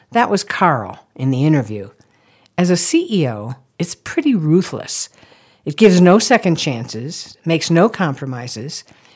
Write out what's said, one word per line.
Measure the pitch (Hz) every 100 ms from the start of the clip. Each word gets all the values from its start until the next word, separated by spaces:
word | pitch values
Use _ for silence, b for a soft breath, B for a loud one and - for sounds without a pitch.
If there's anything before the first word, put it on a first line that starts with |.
| b
That | - 214
was | 196
Carl | - - 180 127 95 - _ -
in | 135
the | 127
interview. | 156 147 107 107 98 - b b b b b -
As | 180
a | 175
C | - 330 359
E | 196 131
O, | 107 113 - _ -
it's | 175
pretty | - - 339 277
ruthless. | 208 151 175 - 117 - - - b b b b b
It | - 147
gives | 214 180
no | 180 214
second | 214 226 185 156
chances, | 156 117 117 110 139 - - -
makes | 165 160 -
no | 165 220
compromises, | - 165 127 135 123 123 110 143 - b b b